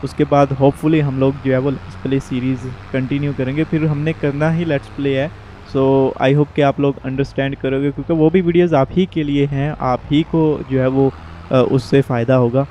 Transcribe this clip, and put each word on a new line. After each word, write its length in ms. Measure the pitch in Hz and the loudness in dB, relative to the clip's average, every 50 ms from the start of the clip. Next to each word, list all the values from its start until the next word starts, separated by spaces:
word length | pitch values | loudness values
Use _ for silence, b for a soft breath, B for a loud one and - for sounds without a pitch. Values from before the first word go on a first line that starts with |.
| - | -8
उसके 200 | 139 - - 151 | -10 -4 -4 -2
बाद 240 | 143 151 143 143 135 | 2 4 2 2 2
hopefully 520 | 139 131 135 139 139 - - 156 160 156 | 2 2 2 2 2 2 0 2 2 2
हम 200 | 147 143 131 131 | 2 0 0 0
लोग 140 | 135 135 139 | 0 0 0
जो 180 | 139 127 135 | -2 -2 0
है 60 | 131 127 | 0 2
वो 120 | 131 143 | 0 0
Let's 260 | 135 - - - - - | -4 -4 -8 -14 -16 -8
Play 180 | - 135 135 139 | -4 -2 -2 -2
series 460 | 135 - 135 127 123 131 131 127 127 127 131 - - - | -2 -4 -6 -4 -2 -2 -4 -4 -6 -10 -12 -12 -12 -6
continue 420 | - 131 131 123 143 139 139 143 139 | -4 -4 -2 -2 -2 -2 -2 -2 -2
करेंगे, 300 | - 131 123 135 151 160 | -2 -4 -4 -2 -2 -2
फिर 220 | 151 - 160 151 | -2 0 -2 0
हमने 260 | 160 151 143 147 160 | 0 -2 -2 -2 -4
करना 380 | 165 - - 147 139 143 151 160 | -4 -2 -2 -4 -2 0 -2 0
ही 140 | 160 165 175 | 0 0 0
Let's 240 | 160 147 139 - - | -2 -2 -4 -4 -8
Play 320 | - - 139 139 135 135 | -8 -4 -2 0 0 0
है। 100 | 139 170 - - - - - - - - | -2 -4 -6 -12 -18 -20 -20 -20 -18 -4
So 400 | - 135 135 135 135 135 135 131 - - | 0 2 2 4 4 4 4 2 0 0
I 80 | 127 131 139 | 2 2 4
hope 200 | 147 147 143 - | 4 2 0 2
कि 80 | - | 2
आप 180 | 143 139 135 - | 2 2 2 2
लोग 220 | 143 139 135 - - | 0 0 0 -2 -6
understand 520 | 131 131 135 139 135 - - 139 135 139 | -8 -4 -4 -4 -4 -2 -4 -4 -4 -4
करोगे, 340 | - - 135 131 135 139 143 | -4 -4 -2 -2 0 -2 -2
क्योंकि 220 | 143 - 139 - | -4 -4 -4 -2
वो 180 | 165 160 156 160 | 0 4 4 4
भी 100 | 160 190 | 4 4
videos 340 | 180 170 170 175 175 175 160 | 2 4 4 4 2 4 4
आप 140 | 139 135 - | 2 2 2
ही 140 | - 180 190 | 2 0 0
के 160 | 190 - 165 | 0 -2 -4
लिए 240 | 151 147 143 143 139 | -4 -2 0 0 0
हैं, 300 | 139 143 135 135 151 151 - | 0 -2 -2 -4 -4 -4 -4
आप 200 | - 127 127 120 - - | -2 -2 -2 -2 -2 0
ही 120 | 147 147 | 0 0
को 420 | 165 - - 165 160 156 147 - - 127 | 2 2 0 2 2 2 0 -2 -4 -2
जो 100 | 131 131 | 0 0
है 80 | 127 131 | 2 2
वो, 240 | 131 135 135 135 - - - - - - - - | 2 4 2 2 0 -4 -18 -18 -18 -18 -6 0
अ, 40 | - | 2
उससे 460 | 131 123 - - 135 - - - 139 | 2 4 4 2 0 0 2 2 2
फ़ायदा 320 | 135 - 131 120 117 120 131 | 2 2 -2 -2 2 2 4
होगा। 320 | 131 123 120 120 131 139 - | 4 4 2 2 0 -2 -2